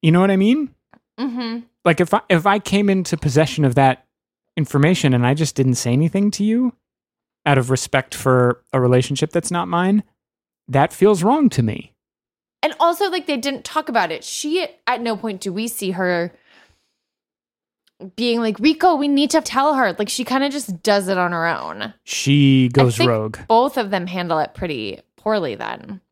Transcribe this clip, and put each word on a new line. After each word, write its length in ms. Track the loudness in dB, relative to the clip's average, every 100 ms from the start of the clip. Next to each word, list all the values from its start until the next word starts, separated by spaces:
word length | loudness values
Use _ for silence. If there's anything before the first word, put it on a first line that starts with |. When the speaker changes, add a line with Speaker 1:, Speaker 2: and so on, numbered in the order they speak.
Speaker 1:
You 60 | 4
know 100 | 4
what 100 | 4
I 40 | 2
mean? 380 | 2 2 -2 _ _ _ _ -10
Speaker 2:
Mm-hmm. 420 | -8 -6 -8 -10 -14 _
Speaker 1:
Like, 160 | 0 2
if 120 | 2
I, 80 | 0 2
if 160 | 2 2
I 120 | 0
came 320 | 0 0 2
into 260 | 2 0 -2
possession 480 | 0 2 0 2
of 120 | 2 4
that 280 | 2 2 _ _ _ _ _ -6
information 580 | -2 2 2 4 2
and 100 | 2 2
I 80 |
just 200 | 2 -2
didn't 220 | 0 0 0
say 160 | 0
anything 380 | 0 0 0 0
to 120 | 0
you 300 | 0 0 -2 -4 _ _ _ _ _ _ 2
out 100 | 2
of 120 | 2
respect 440 | -2 0 -2 -2
for 480 | -4 2 4 2 0 _
a 80 | 0
relationship 500 | 4 2 2 -4 -2
that's 200 | -2 -4
not 160 | -6 -2
mine, 340 | 0 2 0 -2 _ _ _ _ _ -4
that 240 | 0 0
feels 300 | 4 4 4
wrong 260 | 2 2 2
to 120 | 2
me. 320 | -2 -4 -12 _ _ _ _ _ _ _
Speaker 2:
And 100 | -4 0
also, 300 | 0 0 -2
like, 160 | -2 -4
they 100 | -4
didn't 280 | -4 -8
talk 240 | -6 -6 -2
about 220 | -2 -2
it. 140 | -6
She, 420 | -10 -10 -4 -4 -4 -8 -6
at 140 | -4
no 160 | -4 -6
point 240 | -6 -8
do 120 | -8
we 160 | -6 -8
see 240 | -6 -8
her 400 | -4 -2 -2 -4 _ _ _ _ _ _ _ _ _ _ _ _ _ _ _ _ _ -18 -6
being 240 | -2 0
like, 180 | -2 0
"Rico, 380 | 0 2 2 2
we 100 | 0
need 240 | 0 2
to 100 | 0
tell 340 | 0 0 0
her." 180 | 2 0 -2
Like, 120 | -6
she 160 | -4
kinda 240 | -2 -2 -2
just 340 | -4 -8 -6
does 240 | 0 0 0
it 120 | -2
on 120 | -2
her 160 | -2 -2
own. 480 | -4 -8 -10 -12 -14
Speaker 1:
She 680 | -12 -6 2 4 6 4 4
goes 220 | 4 2 2
Speaker 2:
I 20 |
think 100 | 0
Speaker 1:
rogue. 280 | 0 -4 -10 0
Speaker 2:
both 300 | 2 2 -2
of 120 | -4
them 180 | -4 -6
handle 300 | -6 -4 -2
it 140 | -4
pretty 460 | -6 -8 -8 -8 -12 _ _
poorly 380 | -4 -2 -4
then. 460 | -8 -10 -12 -14 -18 _